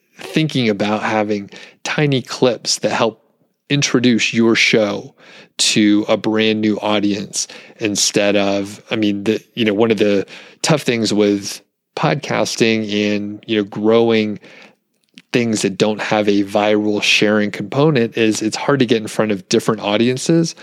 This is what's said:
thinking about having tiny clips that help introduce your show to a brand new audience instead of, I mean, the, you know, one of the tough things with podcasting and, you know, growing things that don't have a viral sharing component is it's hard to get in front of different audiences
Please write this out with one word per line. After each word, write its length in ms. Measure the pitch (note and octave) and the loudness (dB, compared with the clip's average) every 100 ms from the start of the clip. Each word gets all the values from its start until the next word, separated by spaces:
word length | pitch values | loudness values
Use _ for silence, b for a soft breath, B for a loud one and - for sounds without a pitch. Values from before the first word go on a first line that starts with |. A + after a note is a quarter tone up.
| _ - | _ -20
thinking 500 | - - D#3 C#3+ A#2 | -4 -2 0 0 0
about 340 | G2+ G#2 G#2+ | 0 -2 -2
having 480 | - A2 G#2+ G#2 G2 B B B - | -2 -2 -2 -4 -8 B B B -6
tiny 360 | - D3+ C3 | -2 0 0
clips 580 | - - B2+ A2+ - - | -4 0 0 0 -4 -4
that 120 | - | -2
help 320 | G#2+ A#2 - _ _ _ _ - | 0 -2 -4 _ _ _ _ -4
introduce 640 | C#3+ C#3+ C3 B2 A2+ - | -2 2 2 4 2 0
your 200 | A2+ A2+ | 2 2
show 640 | A2+ - A#2+ G#2 G2+ C3+ _ B B B - | 4 4 2 0 -4 -10 _ B B B -4
to 480 | - B2 G#2 G#2 G#2+ | 0 2 4 4 2
a 80 | A2 | 0
brand 420 | A2 G#2+ A2 G#2+ | 0 0 0 2
new 180 | G#2+ G2+ | 0 0
audience 680 | G#2+ G#2 G2+ G2+ G2 - - B B B | 0 0 0 -2 -6 -8 -8 B B B
instead 580 | A2 G2 - G#2+ G2+ G2+ | -4 -2 -2 0 0 0
of, 480 | G2+ G2+ G2+ G#2 - | 0 -2 -4 -12 -8
I 60 | A2+ | -2
mean, 260 | G#2 G2+ | -2 -2
the, 180 | G2+ G#2 - | -2 -4 -4
you 100 | - | -4
know, 100 | A2 | 0
one 180 | G2+ A2+ | 2 2
of 60 | G#2 | 2
the 300 | G#2 G2+ - B B B | 2 0 -2 B B B
tough 200 | - D#3 | 0 0
things 320 | - A#2 G#2+ | 0 -2 0
with 480 | G#2 G#2 G2+ G2+ - _ _ _ - | 2 2 0 -4 -14 _ _ _ -4
podcasting 960 | D3+ D#3 - A#2 G#2+ - A#2 A2 G#2+ | -2 -2 -2 -4 -2 0 0 0 -2
and, 500 | G#2 G#2 G#2 G#2 G#2+ - | -2 0 -2 -4 -10 -4
you 80 | A2 | -2
know, 80 | |
growing 760 | G2+ G#2+ G#2+ A2+ A#2 A2+ G#2+ G2+ B B B B _ _ _ - - | -2 -2 2 4 4 2 0 -4 B B B B _ _ _ -20 -4
things 300 | C3 A#2 G#2+ | -2 0 0
that 160 | G2+ F#2 | -2 0
don't 240 | G#2+ G#2+ | 0 -2
have 260 | - G#2+ G#2 | -2 0 2
a 160 | G2+ | 2
viral 580 | G2 G#2+ G#2 G#2+ G#2+ G#2 | 2 0 2 2 0 0
sharing 480 | - - G#2+ G#2+ G#2 | 0 2 2 2 0
component 680 | - G2+ C3+ D3+ C#3 A#2 A#2 | -4 -6 0 2 2 0 0
is 240 | A2 G#2+ | 0 0
it's 160 | A2 - | -2 -4
hard 220 | - C#3+ | 0 0
to 60 | A#2 | 2
get 120 | A#2 | 0
in 100 | G#2+ | -2
front 240 | - G#2+ | -2 -2
of 160 | G2+ - | -2 -2
different 320 | A2 - G#2+ | -2 0 -2
audiences 760 | G2 G#2 A#2 B2+ - E3 E3 - | 0 0 0 0 0 2 0 -4